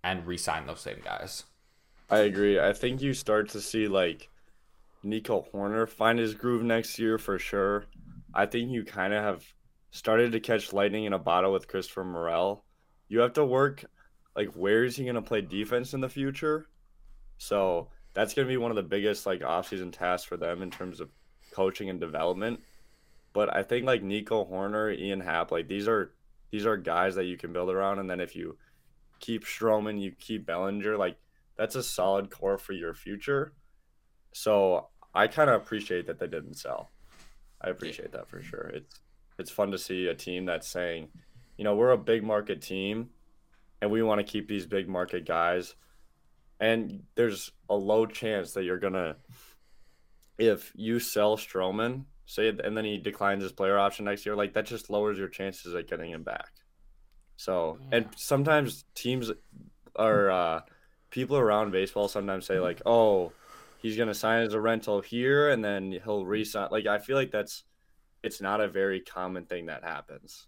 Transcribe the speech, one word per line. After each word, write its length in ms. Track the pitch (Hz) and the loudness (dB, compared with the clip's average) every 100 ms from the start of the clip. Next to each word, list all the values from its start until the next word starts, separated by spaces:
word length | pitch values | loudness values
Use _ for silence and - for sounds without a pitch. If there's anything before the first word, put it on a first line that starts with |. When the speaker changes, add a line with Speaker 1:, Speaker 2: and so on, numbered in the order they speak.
Speaker 1:
and 220 | 90 92 85 | -2 -4 -4
re-sign 400 | 87 - 80 67 | -4 -2 -2 -4
those 160 | 82 | -10
same 180 | - - | -10 -10
guys. 420 | - 50 95 - - _ _ _ _ _ _ | -8 -8 -8 -12 -14 _ _ _ _ _ _
Speaker 2:
I 100 | 107 | 6
agree. 380 | 104 95 101 98 | 6 6 6 6
I 140 | 85 | 4
think 300 | 101 127 131 | 4 -2 0
you 100 | 139 | -2
start 360 | 131 - 107 104 | -2 2 2 2
to 120 | 104 | -4
see, 260 | - 113 107 | -4 0 2
like, 440 | 95 90 80 - - - - _ - - _ | 4 2 0 -14 -20 -20 -20 _ -20 -20 _
Nico 400 | 101 110 107 104 | -6 -4 0 -2
Hoerner 440 | - 98 101 110 113 | -2 -6 -2 0 -2
find 300 | - 110 117 | 2 2 4
his 160 | 113 | 0
groove 300 | 107 123 120 | -2 0 0
next 340 | 117 113 113 - | 2 2 0 -2
year 220 | 113 110 | 0 0
for 180 | - 95 | -2 -4
sure. 480 | - 101 98 104 - - - - - | -2 0 0 0 -4 -20 -20 -20 -6
I 140 | - 101 | 0 0
think 240 | 120 120 | 0 -4
you 120 | 127 | -4
kinda 380 | 101 104 95 104 | -6 -4 -2 0
have 320 | 104 95 - _ _ _ _ | -2 -4 -10 _ _ _ _
started 400 | - - 113 120 | -6 2 4 4
to 80 | 113 | 2
catch 340 | 113 113 - | 0 0 0
lightning 300 | 98 101 104 | 0 2 2
in 100 | 107 | -2
a 60 | 98 | -2
bottle 340 | 76 87 95 | 2 4 4
with 140 | 95 - | 0 -2
Christopher 360 | 95 90 - | -6 -6 -8
Morel. 600 | 92 87 85 82 92 104 _ _ _ _ _ | -6 -4 -2 2 0 -2 _ _ _ _ _
You 100 | 107 | 2
have 140 | 123 | 4
to 120 | 135 143 | 4 2
work, 400 | 127 143 143 - _ - _ _ - | 4 4 0 -18 _ -20 _ _ -6
like, 200 | 101 - | -6 -2
where 280 | 95 110 | 4 4
is 120 | 123 120 | 4 0
he 100 | 127 | -4
gonna 160 | 120 | -4
play 200 | 107 110 | 0 -2
defense 520 | 90 92 104 123 131 | -2 -4 -2 -2 -2
in 80 | 135 | -4
the 80 | 131 | -4
future? 580 | 139 135 135 156 156 156 _ _ _ - - - - | -4 -4 -2 -2 -2 -4 _ _ _ -20 -20 -20 -16
So 540 | - 101 95 85 - - - | -2 2 2 2 -2 -16 -8
that's 200 | - 107 | -2 0
gonna 140 | - 131 | 2 0
be 100 | 131 | 0
one 140 | 117 | 0
of 40 | 107 | -2
the 60 | |
biggest, 460 | 85 101 104 101 101 | 0 0 0 0 -2
like, 140 | 92 | -2
offseason 500 | 69 85 92 98 90 | 0 -2 -2 -8 -8
tasks 340 | 85 90 90 - | -4 0 0 -2
for 100 | 87 | -6
them 280 | 85 87 | -4 -4
in 80 | 92 | -8
terms 280 | - 92 85 | -8 -10 -10
of 120 | 80 _ _ _ - | -14 _ _ _ -14
coaching 380 | - 95 95 95 | 0 0 0 -6
and 100 | 90 | -6
development. 640 | 82 76 85 90 110 120 - - - _ _ - _ | -4 -2 0 0 -4 -6 -12 -20 -20 _ _ -20 _
But 200 | 104 104 | 0 2
I 80 | - | 0
think, 240 | 98 123 127 | 0 0 2
like, 160 | 120 | 0
Nico 440 | 95 104 104 113 98 | 0 -4 0 -2 -2
Hoerner, 520 | 92 98 107 107 82 | -4 -4 -2 -2 -2
Ian 220 | 95 95 | -4 -4
Happ, 320 | 90 82 82 | -2 0 0
like, 160 | 85 80 | -2 -2
these 200 | 98 104 | -2 0
are, 260 | 110 90 _ _ - - | 0 0 _ _ -20 -8
these 160 | 107 107 | -2 0
are 120 | 104 | 0
guys 380 | 82 82 95 92 | 0 2 2 0
that 100 | 90 | -4
you 120 | 90 | -4
can 140 | 85 | -6
build 180 | 85 92 | -4 -2
around. 300 | 92 98 98 | 0 0 0
And 100 | 95 | -4
then 120 | 90 | -4
if 160 | 87 90 | -6 -8
you 200 | 82 - _ _ _ _ _ _ | -12 -12 _ _ _ _ _ _
keep 240 | - 113 - | -6 -6 -6
Stroman, 560 | - 113 107 107 104 | -2 2 4 2 -4
you 100 | 98 | -6
keep 340 | - - 110 - | -8 -8 -8 -4
Bellinger, 520 | 85 95 104 101 107 | -2 -2 -2 -2 0
like, 200 | 92 - _ _ _ - | 0 -2 _ _ _ -4
that's 200 | 110 131 | -4 -2
a 80 | |
solid 460 | 120 - 92 98 98 | -6 0 2 2 0
core 280 | - 95 98 | -4 -2 -2
for 160 | - | -4
your 200 | 95 85 | -8 -8
future. 600 | 80 95 101 - 139 151 - _ _ _ _ _ _ _ | -10 -12 -8 -2 -2 -2 -10 _ _ _ _ _ _ _
So 560 | - - 104 98 87 - _ - | -4 2 6 6 4 -2 _ -4
I 140 | - 208 | 4 4
kinda 260 | 180 151 | 6 6
appreciate 540 | 113 - 110 104 90 85 | 4 2 -8 -2 -4 -4
that 120 | 82 | -8
they 80 | 87 | -6
didn't 280 | 80 - - | -8 -10 -12
sell. 360 | - 64 - - - - - - - - | -8 -8 -10 -20 -20 -20 -20 -20 -20 -8
I 60 | - | -6
Speaker 1:
Yeah. 60 | |
Speaker 2:
appreciate 380 | 90 82 - - | -6 -8 -10 -12
that 140 | - - | -12 -12
for 140 | - | -14
sure. 300 | - - - | -12 -12 -10
It's, 260 | - - - _ _ _ - | -12 -14 -20 _ _ _ -14
it's 140 | 95 | -10
fun 200 | - 98 | 0 0
to 60 | 95 | 0
see 300 | - 92 90 | -4 -2 -2
a 80 | 82 | -2
team 300 | - 90 92 | -6 -4 -2
that's 220 | 82 - | -4 -4
saying, 420 | 90 87 82 78 - - - - - | -4 -4 -4 -10 -18 -20 -20 -20 -4
you 60 | |
know, 120 | 107 104 | 0 4
"We're 160 | 123 | 6
a 60 | 120 | 4
big 260 | - 113 | 4 0
market 380 | 110 104 104 92 | 2 0 0 -8
team, 500 | - 95 98 110 120 - _ _ _ _ _ - | -6 -4 -4 -4 -8 -14 _ _ _ _ _ -4
and 100 | 104 | 0
we 100 | 110 | 2
wanna 220 | 113 104 | 4 2
keep 240 | 104 110 - | 0 -6 -4
these 180 | 104 82 | -6 -2
big 240 | 98 90 | -2 -2
market 360 | 92 90 90 80 | -2 -2 -4 -2
guys." 500 | 85 85 90 90 - _ - - _ _ _ _ _ | 2 2 0 -4 -16 _ -20 -20 _ _ _ _ _
And 460 | 110 113 104 101 - - | 2 2 -2 -10 -10 2
there's 360 | 120 95 - _ _ | 2 2 -10 _ _
a 60 | 101 | -2
low 300 | 98 110 110 | 4 4 2
chance 480 | - 113 107 87 | -2 -2 -2 -2
that 100 | - | -4
you're 160 | 90 90 | -2 -2
gonna, 380 | 98 92 85 76 - - - - _ - - _ _ - _ - | -2 -2 -2 -6 -18 -20 -20 -20 _ -20 -20 _ _ -20 _ 2
if 340 | 113 101 - - | 4 4 -2 -8
you 240 | 110 117 | -2 -2
sell 380 | 117 107 104 107 | 0 2 4 2
Stroman, 680 | - 95 92 101 117 131 135 - - | -2 -2 0 0 -2 -4 -10 -20 -12
say, 240 | - 110 | 0 0
and 280 | 104 - 110 | 0 -4 -4
then 80 | 107 | -4
he 120 | 104 | -4
declines 460 | 104 - 101 98 | -6 0 0 2
his 80 | 95 | -2
player 260 | - 98 101 | 0 2 4
option 280 | 101 - 104 | 4 2 -4
next 200 | 101 - | -4 -2
year, 100 | 104 | 0
like, 180 | 101 | 0
that 120 | 110 107 | 0 -4
just 240 | 117 - | -8 -2
lowers 280 | 104 104 98 | 0 2 0
your 100 | 95 | -6
chances 480 | - 98 92 90 87 | -4 -6 -6 -8 -8
at 120 | 82 | -6
getting 240 | 82 82 | -8 -8
him 120 | 80 | -10
back. 280 | 78 - - _ _ _ - - - - _ - | -8 -8 -10 _ _ _ -20 -20 -20 -20 _ -12
So, 440 | - 92 82 - 135 | -2 0 0 -4 0
and 140 | 117 110 | 0 0
Speaker 1:
Yeah. 60 | - | -8
Speaker 2:
sometimes 680 | - 139 143 151 131 - - | 0 2 4 4 4 -4 -14
teams 380 | - 123 127 113 - - - - _ - - | -6 -2 -2 -2 -6 -12 -20 -20 _ -14 0
are, 340 | 110 104 98 | 4 6 6
uh, 320 | 92 85 82 - _ _ _ _ | 4 2 -2 -6 _ _ _ _
people 280 | - 131 143 | -6 0 4
around 340 | 113 104 107 | 6 4 2
baseball 360 | 92 95 - 104 | 0 0 0 0
sometimes 380 | 104 98 95 - | 0 -2 -4 0
say, 140 | 95 | 0
like, 220 | 90 85 - | 0 -2 4
"Oh, 480 | 117 113 98 85 - - - - - | 6 8 6 2 -6 -20 -20 -20 -8
he's 180 | 113 110 | -4 0
gonna 160 | 117 | 0
sign 300 | 101 110 113 | 2 4 4
as 100 | 113 | 4
a 80 | 107 | 2
rental 400 | 110 113 110 101 | 2 0 0 -2
here, 480 | - 117 127 143 147 | -2 -2 2 4 4
and 160 | 127 107 | 4 0
then 260 | 101 95 | -2 -4
he'll 340 | 92 110 104 92 | -6 -4 -4 -2
re-sign." 440 | 104 107 110 98 | -2 -2 -4 -2
Like, 140 | 110 110 | -2 0
I 140 | 104 | 0
feel 180 | - 135 | 0 0
like 140 | 127 | 0
that's, 320 | 107 101 - _ _ _ _ _ _ | -2 -4 -10 _ _ _ _ _ _
it's 180 | 107 - | -10 -6
not 220 | 98 107 | -2 0
a 60 | 104 | 0
very 340 | 95 98 95 | 2 0 0
common 460 | - 92 92 92 82 | -6 -8 -6 -8 -8
thing 180 | 90 82 | -10 -8
that 180 | 73 | -10
happens. 640 | 85 73 - 71 - - | -8 -10 -12 -20 -20 -20